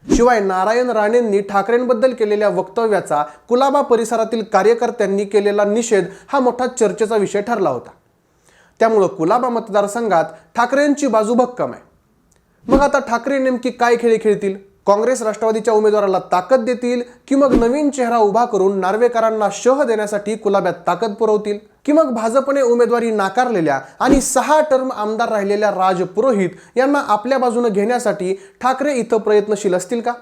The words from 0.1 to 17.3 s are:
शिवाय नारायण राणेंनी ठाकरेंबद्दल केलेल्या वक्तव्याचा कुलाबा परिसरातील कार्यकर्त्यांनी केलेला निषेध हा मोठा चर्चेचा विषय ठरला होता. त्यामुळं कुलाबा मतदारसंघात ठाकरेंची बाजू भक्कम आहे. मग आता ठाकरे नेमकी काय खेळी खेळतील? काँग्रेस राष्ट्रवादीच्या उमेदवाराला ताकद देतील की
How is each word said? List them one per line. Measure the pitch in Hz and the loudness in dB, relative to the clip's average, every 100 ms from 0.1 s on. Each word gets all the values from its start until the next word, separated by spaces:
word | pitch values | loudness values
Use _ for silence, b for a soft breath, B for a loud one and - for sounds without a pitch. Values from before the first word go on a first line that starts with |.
| - | 2
शिवाय | 240 233 | 4 2
नारायण | 196 185 196 233 254 | 0 0 0 0 0
राणेंनी | 220 208 240 226 202 | 0 2 0 0 -2
ठाकरेंबद्दल | 202 202 196 233 247 233 262 | 0 -2 0 0 0 0 0
केलेल्या | 240 208 208 208 | 0 -2 0 0
वक्तव्याचा | 185 - - 226 190 170 151 151 B _ | 0 -4 -4 0 0 0 -4 -4 B _
कुलाबा | 240 277 285 | 0 2 0
परिसरातील | 277 233 226 233 220 233 | 2 0 0 -2 -2 -4
कार्यकर्त्यांनी | 202 190 196 233 240 226 202 196 | -2 2 2 2 -2 -2 -2 -2
केलेला | 202 208 202 202 | 0 0 0 0
निषेध | 208 214 233 202 180 B B | 0 0 0 0 0 B B
हा | 285 | 0
मोठा | 247 240 247 | 0 0 -6
चर्चेचा | 247 214 185 220 220 | 0 -2 0 -2 0
विषय | 190 202 | -2 -4
ठरला | 202 233 170 | -4 -2 -2
होता. | 123 - - _ _ _ b b b b _ | -4 -10 -20 _ _ _ b b b b _
त्यामुळं | 220 220 185 | 2 4 2
कुलाबा | - 160 240 254 | 0 0 0 0
मतदारसंघात | 233 226 202 202 233 226 175 156 B B - | -4 -2 0 0 -4 0 0 0 B B -4
ठाकरेंची | - 269 294 285 277 | 0 2 2 2 0
बाजू | 220 214 | 0 2
भक्कम | 240 247 247 139 | 0 0 -2 -8
आहे. | 104 _ _ _ _ _ _ _ _ - | -8 _ _ _ _ _ _ _ _ 0
मग | 269 | 2
आता | 277 277 | 4 0
ठाकरे | - 233 254 277 | -2 -4 -2 0
नेमकी | 262 247 247 | 0 -2 -4
काय | - 240 233 | 0 0 2
खेळी | 240 220 | 2 2
खेळतील? | 214 202 202 190 - _ - | 2 0 -2 -6 -14 _ 0
काँग्रेस | 202 226 262 | 2 2 -2
राष्ट्रवादीच्या | 220 208 226 226 220 | -4 -2 -2 0 0
उमेदवाराला | 214 214 208 202 185 | 2 2 2 0 -2
ताकद | 180 180 180 262 | 0 -2 2 0
देतील | 226 240 247 247 240 B | 2 -2 -2 -4 -6 B
की | - | -2